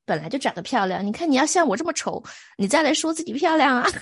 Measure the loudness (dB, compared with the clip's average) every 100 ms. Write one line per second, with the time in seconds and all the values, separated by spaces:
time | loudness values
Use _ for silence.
0 | -4 -4 -2 -4 -2 -4 -2 0 0 0
1 | -4 -2 2 2 4 2 2 0 -2 -4
2 | -6 -8 -10 -18 -16 -4 0 2 2 0
3 | -2 -4 -6 -2 2 4 4 2 0 -4